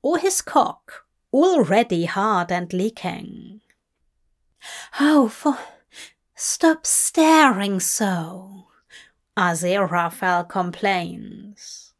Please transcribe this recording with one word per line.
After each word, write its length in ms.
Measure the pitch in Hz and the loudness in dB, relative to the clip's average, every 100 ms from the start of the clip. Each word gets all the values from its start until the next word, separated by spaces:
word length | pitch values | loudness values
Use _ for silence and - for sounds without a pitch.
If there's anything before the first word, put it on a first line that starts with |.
or 160 | 269 330 | 0 0
his 240 | 381 - | 0 -2
cock, 640 | - 302 - - _ - _ _ _ | 0 0 0 -4 _ -20 _ _ _
already 720 | 254 349 349 170 196 233 170 170 | 2 4 4 2 2 2 -2 -2
hard 440 | 196 208 202 175 | -2 0 0 -2
and 220 | 180 175 | -4 -4
leaking. 880 | 180 208 226 185 - - - - 214 _ _ _ _ _ _ _ _ _ _ - - - - | -4 -4 -6 -10 -10 -14 -18 -20 -20 _ _ _ _ _ _ _ _ _ _ -18 -18 -16 0
"Oh, 260 | 294 302 233 | 4 4 4
for, 300 | - 302 269 - - _ - - _ _ | 0 -2 -2 -8 -20 _ -20 -20 _ _
stop 520 | - - - 330 320 - | -10 -6 2 2 2 0
staring 960 | - - - 320 320 285 190 202 196 | 0 0 2 6 6 6 4 -2 -2
so," 880 | - - 208 180 160 185 190 196 - _ _ - - _ _ - | -2 -2 0 -2 -6 -12 -18 -20 -20 _ _ -20 -20 _ _ -2
Aziraphale 1120 | 180 170 175 196 185 175 170 - 185 175 175 | 0 0 0 0 0 0 -2 -2 0 0 0
complains. 1500 | 196 180 170 202 190 170 - - - 208 208 - - - _ | -4 -4 -2 -2 -2 -4 -12 -16 -18 -20 -20 -20 -20 -20 _